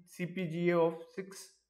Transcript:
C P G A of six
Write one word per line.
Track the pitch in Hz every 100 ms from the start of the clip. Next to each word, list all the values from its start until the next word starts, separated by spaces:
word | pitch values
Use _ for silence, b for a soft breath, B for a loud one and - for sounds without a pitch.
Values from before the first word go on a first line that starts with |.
C | - -
P | 175 180 175
G | 165 175
A | 170
of | 165 165 -
six | - 185 - - _